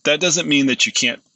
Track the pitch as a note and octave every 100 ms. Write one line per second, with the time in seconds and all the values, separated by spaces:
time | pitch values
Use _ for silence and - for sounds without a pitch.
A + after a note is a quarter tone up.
0 | D3+ D3+ F3 F3 D#3+ C#3+ C3+ B2 A2 -
1 | B2 A#2 _